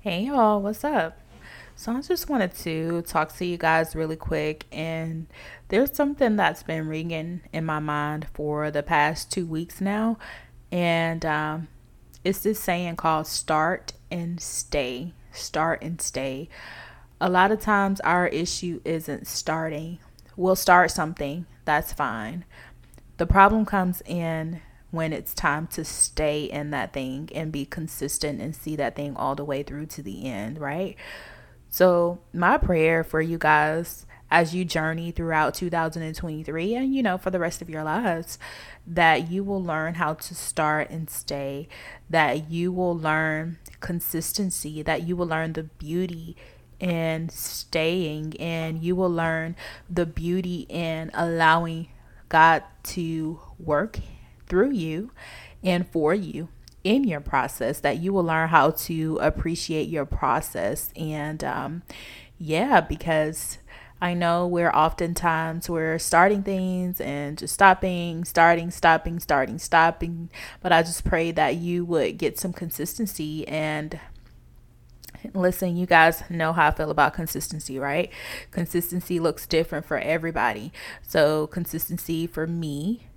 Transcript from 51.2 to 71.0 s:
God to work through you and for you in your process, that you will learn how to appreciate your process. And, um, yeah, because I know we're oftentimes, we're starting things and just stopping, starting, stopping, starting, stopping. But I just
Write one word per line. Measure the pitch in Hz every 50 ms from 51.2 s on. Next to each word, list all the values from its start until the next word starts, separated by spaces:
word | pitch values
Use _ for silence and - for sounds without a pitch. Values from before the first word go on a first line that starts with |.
| 170 170 165 165 165 160 160 170 170 165 165 165 165 - - - - - - - - -
God | - - 160 165 165 147 - - - - -
to | - - 185 170 165 160 160 156 156 170 - - - -
work | - 165 160 147 147 196 226 - - - - - - - - - - -
through | - 180 180 226 277
you | 277 208 160 160 156 170 214 262 - - - - - - - - - - -
and | 185 175 175 180
for | - - 170 151 151 180
you | 214 185 156 - 147 165 - - - - - - - -
in | 185 220 269 277
your | 220 160 143
process, | 147 - - 135 123 127 - - 120 120 151 -
that | - 143 120
you | 160 170 190 196
will | 190 170
learn | 165 160 160 160 160
how | 165 156 135 156
to | 156 - - - 165 160 156 156 156 -
appreciate | - 151 156 - - 165 170 - - - 160 156 143
your | - 165 151 139
process. | - - - - 139 123 156 156 - - - 85 104 135 151 - - -
And, | - 160 156 156 151 147 151 156 151 -
um, | - 131 135 135 139 160 175 - - - - - - - - - - -
yeah, | - 170 151 156 165 226 277 269 180
because | 160 - 147 160 - 170 160 156 156 151 160 - - - - - - - - - - - - -
I | 180 180 175
know | 175 170 170 170 175 180
we're | 175 175 175 170 165
oftentimes, | - - 156 160 160 - 175 170 170 - 180 170 165 160 165 160 165 170 - -
we're | 170 160 160 160 160
starting | 165 - - - 170 180 202 208 196 196
things | 196 196 190 185 185 185 180 180 180 175 -
and | - - 143 143 143 143 -
just | - - - -
stopping, | - 202 190 185 190 - 185 180 175 170 175 165 165 175
starting, | - - 175 165 170 170 170 165 175
stopping, | 170 - - 165 160 165 - 170 170 170
starting, | - - 151 139 131 - 117
stopping. | 165 - - - 165 160 170 170 - 170 170 170 165 170 170 - - - - - -
But | - 180
I | 170 165 165
just | 170 165 -